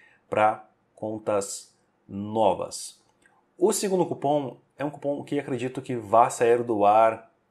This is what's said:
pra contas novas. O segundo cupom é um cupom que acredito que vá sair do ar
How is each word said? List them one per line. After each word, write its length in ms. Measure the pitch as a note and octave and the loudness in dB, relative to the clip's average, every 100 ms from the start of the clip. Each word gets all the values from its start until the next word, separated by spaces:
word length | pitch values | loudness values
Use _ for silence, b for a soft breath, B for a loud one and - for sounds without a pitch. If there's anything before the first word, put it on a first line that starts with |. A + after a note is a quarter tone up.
| B B - | B B -6
pra 400 | G#2+ G#2+ A2 - _ _ | 2 2 2 -10 _ _
contas 800 | - A2 A2 - G#2 G2 - - _ _ _ - | -12 -10 -8 -4 -2 -4 -10 -16 _ _ _ -14
novas. 880 | G2 G#2 A2 G#2 F2+ E2 - - - _ _ b b _ - | -12 -6 0 2 0 -6 -12 -16 -18 _ _ b b _ -2
O 120 | F3 | 0
segundo 340 | - G#3 F#3 E3+ | 0 -2 0 -2
cupom 520 | - C#3 D3 C3+ - _ - | -2 -2 -2 -4 -12 _ -10
é 80 | |
um 60 | C#3+ | -8
cupom 340 | D3+ C#3+ C#3+ | -6 -8 -6
que 120 | C3 C#3+ | -6 -6
acredito 460 | C#3 B2+ B2+ C3 | -4 -6 -6 -8
que 140 | C3 B2 | -8 -8
vá 340 | G2+ A2 B2+ | 2 4 4
sair 320 | - A#2+ A#2+ | 4 4 4
do 220 | A#2+ G#2+ | 2 2
ar 440 | G2+ A2 A2+ A2 - _ _ | 4 6 4 2 -12 _ _